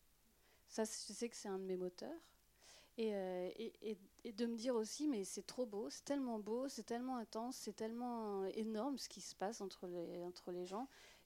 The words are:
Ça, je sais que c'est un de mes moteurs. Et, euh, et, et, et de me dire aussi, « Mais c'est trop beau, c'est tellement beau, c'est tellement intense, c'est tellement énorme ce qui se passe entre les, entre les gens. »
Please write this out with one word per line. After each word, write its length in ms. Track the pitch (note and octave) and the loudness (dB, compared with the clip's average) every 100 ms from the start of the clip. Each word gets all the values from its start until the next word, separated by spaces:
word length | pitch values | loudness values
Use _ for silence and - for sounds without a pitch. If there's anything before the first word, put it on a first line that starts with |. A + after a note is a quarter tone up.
| - - - - - - - | -20 -20 -20 -20 -20 -20 -4
Ça, 180 | - G#3+ | 2 2
je 280 | - - | 2 -6
sais 160 | G3+ A#3 | -2 -2
que 60 | - | -2
c'est 140 | G#3 | -2
un 100 | F#3+ | -2
de 60 | F#3+ | 0
mes 120 | F#3 | 2
moteurs. 540 | F3+ - A3+ E4 - - - - - - - - | 0 -2 -6 -6 -12 -20 -20 -20 -20 -20 -10 0
Et, 160 | A3 | 2
euh, 380 | G3+ F#3 F3+ F#3 - | 4 2 2 0 -2
et, 340 | A3+ - G#3+ | -6 -4 -4
et, 60 | G3+ G3 - | -4 -8 -10
et 80 | A#3+ | -6
de 160 | G#3 A#3 | 2 2
me 80 | A#3 | 2
dire 180 | B3+ | 4
aussi, « 340 | A#3+ A3 - D4+ | 4 4 2 4
Mais 160 | A3 | 4
c'est 220 | F#3+ G#3 - | 2 -2 -4
trop 220 | - A#3+ | -2 0
beau, 200 | G3+ C4+ | 0 -2
c'est 120 | - | -2
tellement 360 | - C#4+ B3+ A3 | 2 2 4 2
beau, 280 | G#3 A#3+ C4+ | 2 2 0
c'est 140 | - | -2
tellement 360 | - A#3 B3+ B3 | -2 0 0 -2
intense, 400 | G#3 A3 A#3+ - | -2 -2 -2 -2
c'est 180 | A3 G3 | -4 -2
tellement 680 | A3 A#3 B3 A#3 G#3+ G3 F#3+ | -2 0 0 0 2 2 2
énorme 520 | - A3 G#3+ C4+ B3+ | 2 2 2 2 2
ce 100 | - | -2
qui 140 | G3 | -8
se 140 | - - | -8 0
passe 260 | F#3+ A3+ | 0 0
entre 240 | G3 - F3+ | -4 -4 -4
les, 380 | F3 E3+ F3 | -2 -2 -2
entre 280 | F3 F3+ - | -4 -6 -4
les 140 | F3+ F3+ | -4 -2
gens. » 220 | G3+ C4+ - - - | -2 -4 -8 -20 -20